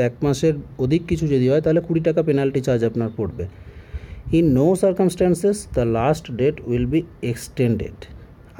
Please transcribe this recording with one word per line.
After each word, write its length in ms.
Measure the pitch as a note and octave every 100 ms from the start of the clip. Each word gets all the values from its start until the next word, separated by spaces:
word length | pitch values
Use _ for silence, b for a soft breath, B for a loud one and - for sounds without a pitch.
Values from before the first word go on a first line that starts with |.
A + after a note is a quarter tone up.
| A#2+
এক 60 | A#2+
মাসের 320 | C#3+ C3 E3 D3 - -
অধিক 180 | C3 E3 E3
কিছু 140 | D#3+ D#3
যদি 120 | C3+ B2+
হয়, 140 | D3
তাহলে 160 | D#3+ D#3+
কুড়ি 200 | E3+ D#3+
টাকা 200 | E3 E3
পেনাল্টি 380 | D#3+ C#3 C#3 C3+ C3
চার্জ 140 | B2 A2+
আপনার 200 | A#2 A2+ A2
পড়বে। 280 | G2 - F2+ B B B B B B B - E3
"In 80 | E3+ B2+
no 100 | D#3 F#3+
circumstances 720 | G3 F3+ F#3+ - F3+ E3+ G3+ G#3 - -
the 100 | A#2 A2+
last 260 | C3 D#3+ - A#2
date 180 | C3+ - A#2+
will 160 | A#2+ B2
be 60 | D#3 E3 - A#2
extended।" 640 | A#2+ - - A#2+ G#2 - - - B B B B -